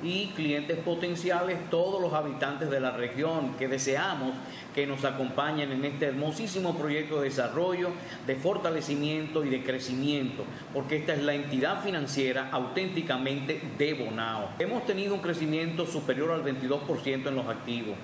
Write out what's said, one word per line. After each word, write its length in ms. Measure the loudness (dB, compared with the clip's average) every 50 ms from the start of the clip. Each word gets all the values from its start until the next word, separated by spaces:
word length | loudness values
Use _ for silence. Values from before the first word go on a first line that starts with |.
| -2
y 240 | 0 0 0 -2 -2 -2
clientes 420 | 0 0 2 2 0 2 0 -2 0
potenciales, 880 | 2 0 0 0 0 -2 -2 0 2 2 4 4 4 2 0 -2 0 2
todos 320 | 4 4 4 4 4 2
los 100 | 2 2
habitantes 580 | 2 2 0 0 -2 0 0 -2 0 -2 0 0
de 120 | 2 2
la 100 | 2 0
región 640 | 0 0 -2 -2 0 0 0 2 2 2 0 -2 -2
que 120 | -2 0 0
deseamos 640 | 0 0 2 2 2 2 2 0 0 0 -2 -2 -2 -4 -8 -10 -12 -12 -12 -4 0
que 100 | 0 0
nos 200 | 0 0 0 0
acompañen 680 | 0 2 2 -2 0 0 0 0 2 2 0 0 0
en 140 | 0 0 0
este 220 | -2 0 0 0
hermosísimo 680 | 0 2 2 0 0 0 -2 -4 -2 -2 0 0 0 0
proyecto 460 | 0 0 0 0 0 0 0 0 2
de 80 | 2 2
desarrollo, 640 | 2 2 0 2 2 2 2 2 2 2 0 0 -2 -4 -8 -10 -10 -6 -2
de 80 | -2 -2
fortalecimiento 1080 | 2 2 2 2 2 0 0 0 0 0 0 0 0 2 2 0 0 -2 0 0 0 2
y 40 | 2
de 140 | 0 0 0
crecimiento, 800 | 0 -2 -2 0 -2 -2 0 2 2 2 2 0 -2 -2 -4 -6 -6 -8 -10 -12 -4 -4
porque 240 | -4 -2 0 -2
esta 160 | 0 0 0 0
es 100 | 2 2
la 120 | 2 2
entidad 460 | 0 -2 0 0 2 2 2 2 0
financiera 680 | 0 0 0 0 -2 0 0 2 2 2 2 0 0 0
auténticamente 1080 | -2 -2 -2 0 0 -2 -2 0 0 -2 0 0 0 0 2 0 0 -2 -2 -2 -2 -4 -4 -8 0
de 160 | 2 2 2 2
Bonao. 560 | 0 -2 -4 -2 -2 -2 -2 -2 -2 -4 -6 -2 -2
Hemos 260 | -2 0 0 -2 0
tenido 280 | 0 0 0 2 0 0
un 80 | 0
crecimiento 640 | 0 0 0 0 0 0 2 2 0 0 0 -2 -2
superior 460 | 0 -2 -2 0 0 0 2 2 2
al 100 | 0 0
veintidós 400 | 0 0 -2 0 0 0 0 0 0
por 160 | -2 -2 -2
ciento 300 | 0 -2 -2 0 0 -2
en 60 | -2
los 120 | 0 -2
activos 480 | -2 -4 -4 -4 -4 -4 -2 -2 -4 -6 -6